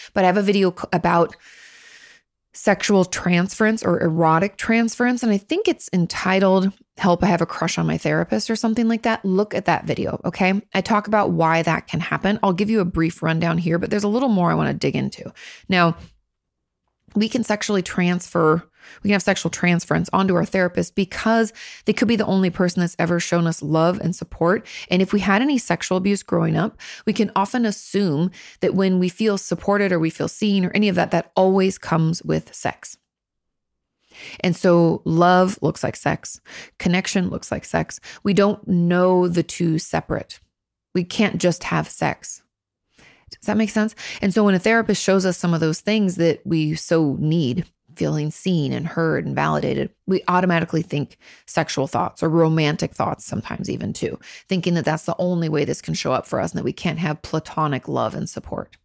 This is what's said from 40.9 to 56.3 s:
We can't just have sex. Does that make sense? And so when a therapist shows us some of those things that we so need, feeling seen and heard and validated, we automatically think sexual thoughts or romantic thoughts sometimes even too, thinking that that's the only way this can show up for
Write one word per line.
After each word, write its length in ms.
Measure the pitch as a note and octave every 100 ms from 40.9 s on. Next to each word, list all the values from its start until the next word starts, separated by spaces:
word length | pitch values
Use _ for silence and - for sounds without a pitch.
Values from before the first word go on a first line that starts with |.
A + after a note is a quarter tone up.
| F#3
We 80 |
can't 380 | F3+ - G#3 -
just 240 | F3+ E3 -
have 240 | E3 D#3
sex. 520 | - D#3 - - - _ _ _ _ _ _ - _ _
Does 180 | - -
that 100 | G#3
make 120 | G#3+
sense? 260 | G#3+ G#3+ - - -
And 120 | G3
so 100 | F#3
when 120 | G#3 F#3+
a 40 |
therapist 420 | G#3+ A#3 A3 G3
shows 240 | - F#3+ F#3
us 120 | F3
some 160 | F3
of 80 | E3
those 180 | D#3+ D#3+
things 360 | - A3 G3 F3
that 280 | E3+ D3+ -
we 300 | D#3+ D3+ D#3
so 400 | - E3 D3+ -
need, 480 | D3+ E3 C3+ B2+ - _ _ -
feeling 340 | D#3 D3+ D3+
seen 440 | - F#3+ E3+ C#3
and 120 | B2+ E3
heard 400 | - E3 D3+ -
and 80 |
validated, 560 | C3+ D3+ D3+ D3 C#3 - - -
we 160 | F#3+ -
automatically 540 | F3+ F#3 E3 - D#3+
think 360 | D#3+ C#3+ C#3 _ - - -
sexual 420 | - D#3+ - C#3
thoughts 340 | - - -
or 80 | E3
romantic 640 | E3 D#3+ D#3+ D3 D#3 E3
thoughts 300 | - - D3
sometimes 460 | - - - - -
even 240 | - G2+
too, 260 | - - - - - -
thinking 240 | F#3+ F3
that 100 | E3+
that's 220 | D3 D#3+ -
the 100 | -
only 300 | F3+ F3 E3
way 160 | D3+
this 180 | D3 C#3+
can 120 | -
show 180 | D#3+ -
up 160 | B2+
for 140 | -